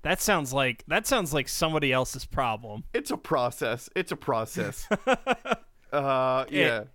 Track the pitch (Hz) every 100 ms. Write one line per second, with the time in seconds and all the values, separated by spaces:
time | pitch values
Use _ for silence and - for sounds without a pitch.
0 | 151 185 - 185 135 135 131 117 - 175
1 | 214 254 165 147 127 - 160 156 143 127
2 | 127 127 - - 123 107 110 104 - -
3 | - 208 - 147 123 - 127 120 - -
4 | 180 160 - 117 110 - 104 - - 208
5 | - 240 - 240 269 240 - _ - 143
6 | 139 131 131 131 135 185 160 117 113